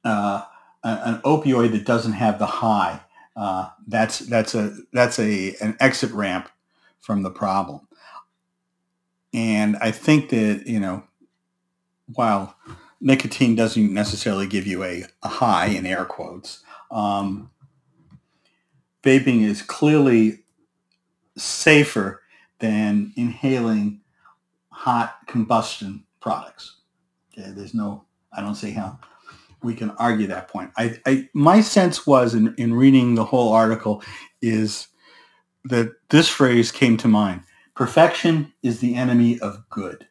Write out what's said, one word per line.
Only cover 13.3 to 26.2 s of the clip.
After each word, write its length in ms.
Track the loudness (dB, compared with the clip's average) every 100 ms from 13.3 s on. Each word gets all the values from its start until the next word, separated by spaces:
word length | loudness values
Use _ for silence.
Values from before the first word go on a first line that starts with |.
| 0 2 2
doesn't 380 | 0 2 0
necessarily 540 | 0 -4 -4 -4 -4 -4
give 180 | -4 -4
you 180 | -6
a, 220 | -6 -8 -14 _
a 60 | -10
high, 400 | -2 0 2 0
in 180 | -2 -4
air 180 | -6
quotes, 600 | -6 -10 -14 -14 -18 -20 _ -20 -10
um, 640 | -4 -2 -2 -4 -8 -12 _ _ _ _ _ _ -20 _ _ _ _ _ _ _ _
vaping 400 | 4 4 4 2
is 180 | 2 -2
clearly 760 | -8 0 2 4 6 6 4 0 _ _ _ _ _ _ _ _ _ -12
safer 880 | -10 0 4 6 4 -2 -4 -8 _ _ _ _
than 540 | -2 0 0 0 -2 -4
inhaling 840 | -6 -2 -2 0 0 0 -2 -6 _ _ _ _ _ _ _
hot 460 | -6 -2 -2 -2 -8 -6
combustion 760 | -4 0 0 0 -10 -12 -14 _
products. 580 | _